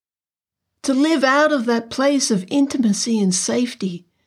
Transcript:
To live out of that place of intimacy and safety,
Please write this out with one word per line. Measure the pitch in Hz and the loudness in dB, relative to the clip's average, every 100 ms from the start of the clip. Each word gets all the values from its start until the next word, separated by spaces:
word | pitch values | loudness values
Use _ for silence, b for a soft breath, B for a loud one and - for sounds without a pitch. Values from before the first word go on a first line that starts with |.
| _ _ _ _ _ _ _ _ | _ _ _ _ _ _ _ _
To | - | -2
live | 269 311 320 | 0 2 2
out | 262 277 302 | 2 2 2
of | 285 226 | 2 0
that | 233 226 | -2 -2
place | - 277 277 262 | -2 0 0 0
of | 196 - | -2 0
intimacy | 285 277 277 226 202 240 220 | 0 0 0 0 0 -2 0
and | 190 | 0
safety, | 185 - 233 240 - 190 175 - _ | 0 -2 -2 -2 -4 -8 -8 -14 _